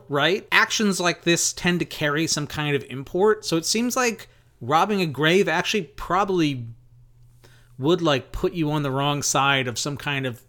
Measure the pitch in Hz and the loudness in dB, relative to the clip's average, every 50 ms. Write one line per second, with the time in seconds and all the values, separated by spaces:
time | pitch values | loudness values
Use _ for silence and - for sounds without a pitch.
0 | - - 143 143 143 160 190 220 - - - 190 220 - - - 220 202 185 175 | -8 -4 -2 0 2 2 2 0 -2 2 4 4 4 4 2 0 2 2 2 2
1 | 175 175 160 - - 170 170 165 - - - - - 180 180 170 165 - - - | 0 0 -2 0 2 2 2 2 2 -2 -4 -2 -2 0 0 0 -2 -4 -6 -4
2 | - 147 143 156 160 151 - 151 147 139 - - 151 147 143 135 139 - 123 135 | -2 -2 0 0 0 -2 -2 -4 -4 -6 -6 -4 -2 0 -2 -2 -2 -6 -10 -12
3 | 139 - - 175 202 220 208 214 - - 165 165 165 - - 220 240 247 233 262 | -12 -6 0 2 4 4 4 2 0 -2 -2 -2 0 0 -2 0 0 0 0 0
4 | 247 240 214 - - - _ _ _ _ _ _ 120 113 147 165 190 202 214 196 | 0 -2 -2 -4 -12 -20 _ _ _ _ _ _ -4 0 2 2 2 2 2 0
5 | 180 160 131 135 151 156 175 196 190 170 156 175 - - - 214 165 - - - | 0 -2 -2 0 2 4 4 4 4 2 0 0 -2 0 -2 -2 -4 -4 -10 -14
6 | - - 170 190 208 196 190 175 160 147 139 127 117 113 117 - - - - - | -6 -2 0 0 0 0 0 0 0 0 0 -4 -8 -12 -14 -18 -20 -20 -20 -20
7 | - - - - - - - - - - - - - - - - 131 151 180 170 | -20 -20 -20 -20 -20 -20 -20 -20 -20 -20 -20 -20 -20 -20 -12 -4 0 2 2 2
8 | 170 156 143 127 - - - - - 185 - 170 156 147 151 151 143 139 131 139 | 2 2 2 0 -2 -6 -6 -4 -2 -2 -2 -2 -2 0 0 -2 -2 -2 -2 0
9 | 139 147 143 143 131 - - 143 135 139 139 135 131 127 113 - - 151 143 123 | 0 0 0 0 -2 0 0 2 4 4 4 2 2 -2 -4 -6 -6 -6 -6 -6
10 | - 147 143 135 135 127 113 - - | -6 -6 -4 -4 -4 -6 -8 -8 -16